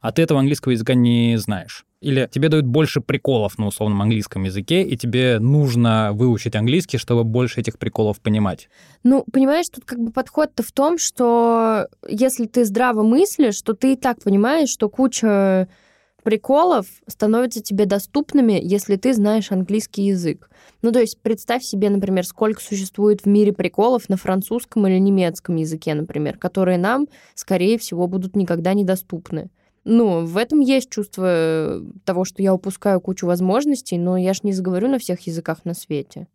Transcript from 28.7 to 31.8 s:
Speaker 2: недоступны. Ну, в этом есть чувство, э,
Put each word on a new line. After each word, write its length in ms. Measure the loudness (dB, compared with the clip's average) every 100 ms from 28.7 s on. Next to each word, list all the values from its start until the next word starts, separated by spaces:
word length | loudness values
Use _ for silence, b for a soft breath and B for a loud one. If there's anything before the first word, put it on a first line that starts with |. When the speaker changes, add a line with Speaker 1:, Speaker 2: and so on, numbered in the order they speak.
Speaker 2:
недоступны. 720 | 0 0 -2 -4 -14 -10 -10 -10 _ _ _ 2
Ну, 380 | 4 4 2
в 140 | -2 -2
этом 220 | 0 2
есть 280 | 4 2 0
чувство, 380 | -8 -8 -2 0
э, 560 | 2 2 0 -2 -6